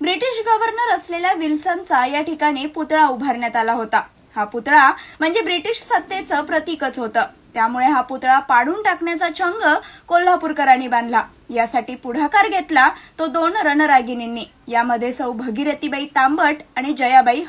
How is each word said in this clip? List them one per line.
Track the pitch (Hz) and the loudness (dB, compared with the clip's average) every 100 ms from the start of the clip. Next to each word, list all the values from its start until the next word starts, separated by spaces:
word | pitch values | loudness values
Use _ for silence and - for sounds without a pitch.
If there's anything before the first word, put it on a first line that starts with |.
ब्रिटिश | 349 370 508 453 453 | -4 -2 -2 -4 0
गव्हर्नर | 427 453 453 480 | 0 0 -2 -2
असलेल्या | 359 359 339 359 | -2 -2 -4 -2
विल्सनचा | 370 320 302 370 349 359 269 254 | 0 0 -2 -2 -4 0 0 0
या | 294 | -2
ठिकाणी | 311 311 302 277 302 | -4 -2 -2 -2 -6
पुतळा | 320 302 311 294 | -6 -2 2 2
उभारण्यात | 247 277 233 233 233 | 0 -4 -2 -2 -2
आला | 226 | 0
होता. | 233 220 220 - _ _ 220 | -2 0 -2 -2 _ _ -6
हा | |
पुतळा | 208 240 277 294 277 - - - | -4 -4 4 6 6 2 -8 -4
म्हणजे | 311 403 | -2 0
ब्रिटिश | 339 349 392 466 | 0 -4 -4 -6
सत्तेचं | - 415 - 381 - 285 | 0 -2 -2 -8 -4 -4
प्रतीकच | 302 330 320 320 277 262 | -2 -4 -4 -6 -4 -4
होतं, | 226 226 - - _ | -2 -2 -2 -6 _
त्यामुळे | 233 226 247 262 | -2 -2 0 2
हा | 269 | 2
पुतळा | 254 262 262 262 | 0 -4 2 2
पाडून | 254 240 262 403 | 4 2 2 -2
टाकण्याचा | 427 349 339 330 349 | -2 -2 -4 -4 -4
चंग | 311 359 440 349 302 - - - | -2 -4 0 0 0 -4 -18 0
कोल्हापूरकरांनी | 349 359 349 320 302 269 254 254 | 2 4 2 0 0 4 4 4
बांधला. | 233 233 233 - - - | -2 0 -2 -2 -12 -8
यासाठी | 233 226 254 233 | -2 0 -2 -4
पुढाकार | 247 254 247 294 415 415 | -10 -8 -2 2 2 2
घेतला | 392 302 294 269 - - - | 0 0 4 4 2 -14 -8
तो | 320 | -4
दोन | 330 330 415 | 0 0 0
रणरागिणींनी, | 311 294 302 269 240 240 233 233 - _ - | 0 2 4 4 2 -8 -8 -10 -12 _ -4
यामध्ये | 233 247 240 240 | -2 0 -2 -2
सौ | 247 247 | -4 -6
भगीरथीबाई | 226 185 214 294 285 302 269 285 | -6 -6 -4 -4 -4 -4 -6 -4
तांबट | 277 262 320 302 302 - - | 0 2 2 0 0 -8 -8
आणि | 277 | -6
जयाबाई | 277 247 262 240 254 | -2 4 6 6 2